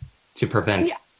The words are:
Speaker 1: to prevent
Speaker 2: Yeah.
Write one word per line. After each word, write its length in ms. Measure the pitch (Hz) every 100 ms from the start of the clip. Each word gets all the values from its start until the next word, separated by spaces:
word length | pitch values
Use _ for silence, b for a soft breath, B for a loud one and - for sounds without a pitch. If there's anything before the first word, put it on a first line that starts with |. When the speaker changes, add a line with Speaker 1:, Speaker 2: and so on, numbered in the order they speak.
| - _ _ -
Speaker 1:
to 100 | 110
prevent 420 | 107 95 98 349
Speaker 2:
Yeah. 80 | - _